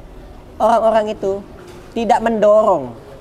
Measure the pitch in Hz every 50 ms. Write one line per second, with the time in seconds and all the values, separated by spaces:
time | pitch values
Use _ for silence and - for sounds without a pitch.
0 | - - - - - - - - - - - - 233 220 233 220 226 220 220 226
1 | 214 214 214 - 202 196 196 202 202 - - - - - - - - - - 226
2 | 233 202 220 220 220 233 233 214 202 208 208 214 214 208 185 151 131 123 113 113
3 | - - - -